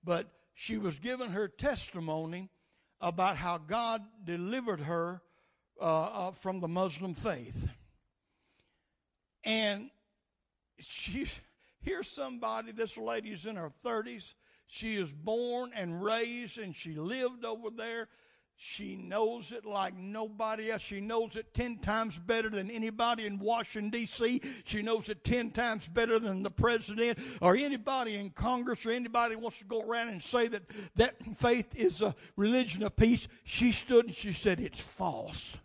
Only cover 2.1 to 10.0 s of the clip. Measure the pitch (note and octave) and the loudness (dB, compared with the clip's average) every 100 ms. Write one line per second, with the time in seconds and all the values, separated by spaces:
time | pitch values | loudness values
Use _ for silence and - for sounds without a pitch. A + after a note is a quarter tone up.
2.1 | D#3 D#3+ F3 F#3+ _ _ _ _ _ F3 | -2 -4 -8 -10 _ _ _ _ _ -4
3.1 | E3+ F#3 D#3+ F3 E3+ D3+ G#3+ A#3 A3+ G#3 | 2 2 2 -2 -2 -2 0 0 -2 -4
4.1 | A3 F3 F3 F3+ B3+ A#3 F3 D3 E3+ E3+ | -14 -6 -4 -2 -2 -2 -2 0 0 -2
5.1 | F3+ _ _ _ _ _ - E3 D#3+ F3+ | -4 _ _ _ _ _ -2 2 4 2
6.1 | A3 F#3 F#3 F#3+ F#3+ E3+ F3 F#3 D3 F#3 | -2 -4 -4 -4 -2 -2 0 0 0 -6
7.1 | E3+ A3+ D3 A2 - - - - _ _ | -4 -2 -2 -6 -4 -4 -4 -20 _ _
8.1 | _ _ _ _ _ _ _ _ _ _ | _ _ _ _ _ _ _ _ _ _
9.1 | _ _ _ A3 A3 G#3+ G3+ B3 _ | _ _ _ -2 2 2 0 -6 _